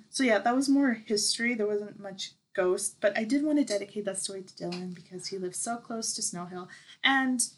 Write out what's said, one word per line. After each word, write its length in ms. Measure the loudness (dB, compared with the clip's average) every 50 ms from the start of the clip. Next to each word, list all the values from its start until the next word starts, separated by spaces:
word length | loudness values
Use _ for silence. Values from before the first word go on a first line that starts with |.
| -10 _
So 140 | -4 0 4
yeah, 160 | 4 4 4
that 160 | 4 4 2
was 120 | 4 4 4
more 240 | 6 6 6 4 2
history. 600 | 0 0 -2 0 0 2 0 0 0 0 0 0
There 140 | 0 0 0
wasn't 320 | 0 -2 -2 -4 -12 -12
much 320 | -12 -12 -10 -10 -10 -12 -12 _ _ _ -2
ghost, 400 | 0 2 2 2 0 0 -4 -4 2
but 160 | 2 2 2
I 80 | 2 0
did 180 | 2 2 2 2
wanna 200 | 2 4 2 2
dedicate 400 | 2 0 -2 -2 -4 -8 -6 -4
that 120 | -4 -4 -4
story 240 | -6 -6 -6 -8
to 120 | -12 -12 -14
Dylan 400 | -10 -8 -6 -6 -6 -6 -8 -10
because 320 | -10 -14 -16 -14 -12 -10 -10
he 100 | -8 -6
lives 220 | -6 -6 -6 -6
so 180 | -6 -4 -6 -6
close 360 | -8 -8 -8 -6 -4 -4 -4
to 80 | -4 -4
Snow 220 | -6 -6 -6 -10
Hill, 240 | -10 -10 -12 -12 -14 -16 -20 -20 -20 -12 -2 2
and 420 | 2 4 4 2 2 0 0 -2 -2 -4